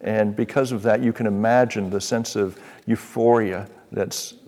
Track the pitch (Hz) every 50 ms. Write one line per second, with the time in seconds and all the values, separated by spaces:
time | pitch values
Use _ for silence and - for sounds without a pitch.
0 | - 104 107 110 107 104 101 - 120 104 - 139 135 123 131 104 98 113 107 131
1 | 127 117 113 - 117 107 101 98 107 113 120 127 127 117 - 107 98 92 98 101
2 | - - 123 113 113 - - 107 101 95 92 - - - - - _ - 113 113
3 | - - - 120 113 120 120 117 110 95 92 90 101 - - - - _ - 101
4 | 98 92 - - - - - - -